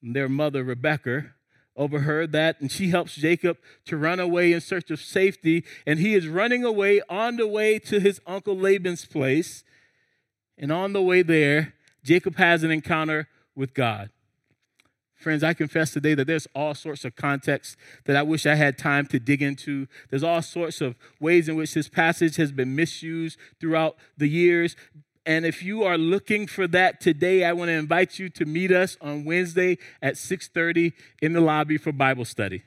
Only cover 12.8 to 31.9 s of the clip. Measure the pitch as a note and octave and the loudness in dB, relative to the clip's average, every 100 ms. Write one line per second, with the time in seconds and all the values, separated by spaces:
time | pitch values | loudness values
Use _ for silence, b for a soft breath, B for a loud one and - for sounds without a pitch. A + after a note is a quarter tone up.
12.8 | D3 E3 D#3 D#3 D#3 _ _ - C3+ - | -2 -4 -2 -4 -6 _ _ -8 -8 -2
13.8 | B2 G#2 G2+ _ _ _ _ _ _ _ | -2 -2 -10 _ _ _ _ _ _ _
14.8 | _ _ _ _ - D#3 D#3 E3 D3+ E3+ | _ _ _ _ -4 0 0 0 -2 0
15.8 | D#3 - C#3+ D3+ C3+ E3 - C3+ D3+ C#3+ | -2 0 0 0 0 -2 -4 -6 -6 -6
16.8 | D#3+ C#3+ C3 - D3 C#3+ - C#3+ - - | -10 -10 -12 -6 -2 -2 -2 -4 -4 -20
17.8 | B B - C#3+ D3 D#3+ D3+ D3+ D3 C3 | B B 0 0 2 0 2 4 2 0
18.8 | D#3 C#3+ C#3+ C3 A2+ C#3+ C#3+ C3+ - C#3 | -2 -2 0 -4 0 0 0 -6 -8 -8
19.8 | C3+ B B C3+ D#3+ E3+ D#3+ - E3 - | -8 B B -4 0 -2 -2 -6 -6 -4
20.8 | C#3 A#2+ b b D3+ F3 D#3 D#3+ D#3 - | -6 -6 b b 4 4 4 -2 -2 -4
21.8 | D3 - E3 E3+ E3+ D3+ D#3 C3+ B2+ C3+ | -4 2 2 2 0 0 -2 -2 -4 -2
22.8 | D#3+ - E3 E3 E3 - B B E3 D#3+ | -4 -4 -10 -8 -8 -12 B B -2 0
23.8 | D#3+ - b - D3 D#3 F3 E3+ E3+ - | -2 -4 b -2 -2 4 4 4 0 -4
24.8 | B D#3 _ _ - D#3+ E3 D#3 F3 G#3+ | B -20 _ _ -2 -2 0 -6 -8 -2
25.8 | G3 F3 D#3+ G3 - G#3+ G3+ - F#3 F3 | 0 2 0 0 0 -4 -4 -4 0 2
26.8 | F3+ - - D#3 F3 F#3 E3+ E3+ E3+ E3 | 2 2 0 2 2 2 2 0 -2 -2
27.8 | D3+ E3+ F3+ - F#3 - D3+ D#3+ F#3 F3+ | 0 0 0 -2 -14 -6 -4 -2 2 2
28.8 | F#3 - D3 D3 D3 E3+ F3+ E3 F#3 E3+ | 2 -4 -10 -8 -2 -2 0 0 0 0
29.8 | B B C3+ - - F#3 - - E3+ E3 | B B -4 -4 -6 -8 -6 -2 0 2
30.8 | E3+ - b b D3+ E3+ E3 D3+ D3+ D#3 | 0 -2 b b -2 2 4 4 0 -2
31.8 | D#3+ | -2